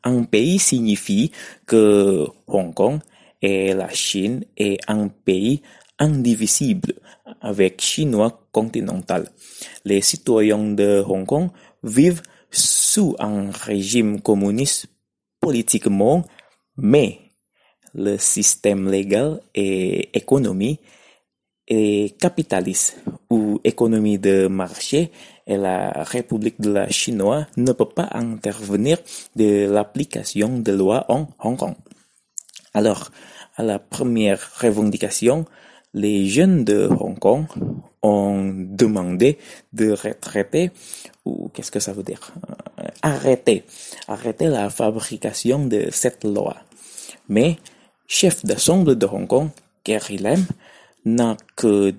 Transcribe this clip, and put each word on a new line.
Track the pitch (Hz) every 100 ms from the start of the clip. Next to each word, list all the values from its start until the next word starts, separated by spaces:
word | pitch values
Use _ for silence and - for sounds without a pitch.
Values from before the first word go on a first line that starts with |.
Un | - 123
pays | 117 107 135 190
signifie | - 127 113 101 - 101 147 - - - -
que | 113 107 104 98 92 76 - -
Hong | 101 90
Kong | 80 101 151 - _ _ _
et | 98 98 95
la | 95 87
Chine | - - 101 98 127 - -
est | 104 98 -
un | 107 104
pays | - - 92 107 143 - - _ -
indivisible | 151 143 120 113 110 - 139 95 - - - - - -
avec | 113 101 95 -
chinois | - - 156 110 113 - _
continental. | - 113 113 101 - 180 90 - _ - - - -
Les | 101 101
citoyens | - - - 113 107 107 107
de | 101 101 101 98
Hong | 95 95
Kong | 143 180 - _ _
vivent | 117 110 165 170 - _ _
sous | - - - - - 185 -
un | 104 104 98
régime | 98 - 101 98 120 110 104
communiste | - 101 101 107 139 - - _ _ _ _ _
politiquement, | 170 127 110 113 113 98 107 151 170 - _ _ _ -
mais | 104 143 190 - _ _ _ _ _ _ -
le | - 101 98
système | - - 101 - 104 98 95
légal | 98 98 101 143 156 _
et | - 98 95 92 90 - 113
économie | - 135 113 95 107 151 _ _ _ _ _ _ _ _ _
est | 113 107 104 104 -
capitaliste | 180 - 160 95 131 92 - - - - _
ou | 113 107 104
économie | - - 117 110 107 101
de | 98 98 95
marché | 95 90 - - 143 170 - - _ -
et | 101
la | 98 92 98 -
République | 78 123 120 113 110 -
de | 104
la | 101 98
Chine | - - 113 98 139 151 -
ne | 123
peut | 120 110
pas | - -
intervenir | - 117 110 104 104 104 101 123 170 - - - -
de | 107 101 101
l'application | 104 104 - - - 104 101 107 127
de | 110
loi | 98 95 117 -
en | 120 151 -
Hong | 110 139
Kong. | - - - - _ _ _ - - - _
Alors, | 104 107 95 - - - - - -
à |
la | 113 101
première | _ - 127 117 104 98 - -
revendication, | 120 104 104 104 104 - 113 147 - _ - - _
les | - 104 104 98
jeunes | 113 190 175 113
de | 104 98 -
Hong | 95 92
Kong | 95 127 156 - - - - _
ont | 107 104 101 101 95
demandé | 95 92 98 113 104 87 90 123 151 - - _
de | 110 110
retraiter, | 101 104 - - 104 101 151 180 - - - - _
ou | - - -
qu'est-ce | - -
que | 104
ça | 101
veut | 101
dire ? | 92 - - - - - - -
Euh, | 50 -
arrêter. | 156 139 139 123 - 101 - - - - -
Arrêter | 104 113 110 160
la | 127 101
fabrication | - 110 110 - 107 110 - 120 139 139
de | 107 -
cette | - 127 - 107
loi. | 101 98 - - _ - - - - -
Mais, | 101 143 165 - _ _ _ _
chef | - 190 - -
d'assemblée | - - 185 165 123
de | 98
Hong | 101 -
Kong, | 123 156 - _ _ -
Carrie | 107 - 101
Lam, | 98 165 180 - _ - _ _ 110
n'a | 117 117 107 _ -
que | 113 101 101